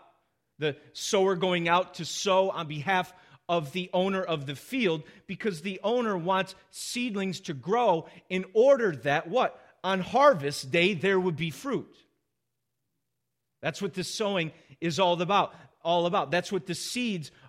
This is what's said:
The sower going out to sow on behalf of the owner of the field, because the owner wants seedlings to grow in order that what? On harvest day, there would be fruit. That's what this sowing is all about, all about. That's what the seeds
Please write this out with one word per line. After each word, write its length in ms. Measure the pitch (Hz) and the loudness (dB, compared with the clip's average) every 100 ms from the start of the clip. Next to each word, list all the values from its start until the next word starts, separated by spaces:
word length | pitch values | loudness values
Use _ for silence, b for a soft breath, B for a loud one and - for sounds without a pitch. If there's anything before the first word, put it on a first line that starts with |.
| - _ _ _ _ - | -20 _ _ _ _ -6
The 180 | 151 135 - | -4 -4 -10
sower 440 | - - 202 190 180 | -12 -2 2 2 2
going 320 | 185 180 170 | 0 0 2
out 260 | 175 185 | 2 2
to 100 | - | -6
sow 460 | 160 - 196 185 190 | -10 -4 2 4 4
on 160 | 143 147 | 0 -6
behalf 460 | 151 143 185 175 - B B - | -6 0 0 0 -8 B B -4
of 220 | 170 147 | -2 -2
the 180 | 180 180 | -6 -2
owner 280 | 185 190 190 | 0 0 0
of 260 | 180 160 139 | -2 -4 -6
the 100 | 139 | -12
field, 480 | - 269 208 160 - B B | -8 -2 0 0 -6 B B
because 340 | 180 220 165 | -8 -6 -6
the 160 | 185 185 | -8 -6
owner 340 | 208 247 226 185 | -2 0 0 -2
wants 380 | 165 190 185 - b | 0 0 -2 -8 b
seedlings 680 | - - 240 247 202 190 170 | -14 -10 -6 -4 -4 -4 -6
to 160 | - | -8
grow 520 | 139 156 226 233 165 - B B | -10 -2 2 2 2 -2 B B
in 160 | 185 185 | -6 0
order 420 | 220 262 277 220 143 | 4 6 6 4 0
that 320 | 135 147 165 | 0 0 0
what? 320 | 226 - - B B | 0 0 -2 B B
On 160 | 185 190 | -2 -2
harvest 720 | 175 233 285 202 139 143 135 | 0 6 6 6 0 -6 -2
day, 220 | 170 180 | 2 2
there 260 | 185 185 190 | 2 0 2
would 160 | 185 143 | 0 -2
be 140 | 165 | -4
fruit. 460 | - 277 202 - - _ _ _ _ _ _ _ _ _ _ _ _ _ _ _ _ | -6 -6 -6 -6 -18 _ _ _ _ _ _ _ _ _ _ _ _ _ _ _ _
That's 180 | 147 160 | -8 -6
what 140 | 196 | -6
this 180 | - 175 | -6 -6
sowing 380 | - 208 196 160 - B B | -4 -2 -2 -4 -6 B B
is 180 | 170 147 | -4 2
all 240 | 185 170 | 2 2
about, 320 | 175 202 160 B B _ | 2 2 2 B B _
all 220 | 165 175 175 | 0 2 2
about. 260 | 190 139 | 0 0
That's 180 | 175 175 | -2 -2
what 160 | 190 - | -4 -4
the 80 | |
seeds 560 | 170 - 247 247 185 143 B | -8 -6 -4 -2 -4 -8 B